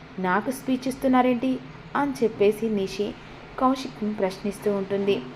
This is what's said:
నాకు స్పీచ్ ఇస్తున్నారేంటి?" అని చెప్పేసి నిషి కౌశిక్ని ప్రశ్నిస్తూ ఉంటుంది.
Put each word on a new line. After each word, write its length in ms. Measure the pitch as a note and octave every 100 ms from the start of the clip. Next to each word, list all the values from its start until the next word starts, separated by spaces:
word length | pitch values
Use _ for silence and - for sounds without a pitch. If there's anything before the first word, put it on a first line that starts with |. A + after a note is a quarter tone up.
| - -
నాకు 320 | F#3 F#3+ C4+
స్పీచ్ 380 | B3+ - B3+ C4+
ఇస్తున్నారేంటి?" 640 | C4 C4+ B3+ B3 A#3+ C4 B3+ - - - C4
అని 160 | C#4+
చెప్పేసి 540 | C4 A3 - G3+ G#3+ A3+
నిషి 380 | G#3 F#3+ - G#3 - - - - -
కౌశిక్ని 540 | B3+ C4+ - - G#3
ప్రశ్నిస్తూ 560 | G#3 F#3+ F#3+ G3+ - G#3
ఉంటుంది. 440 | G3+ F#3+ G3 G3 F#3+ -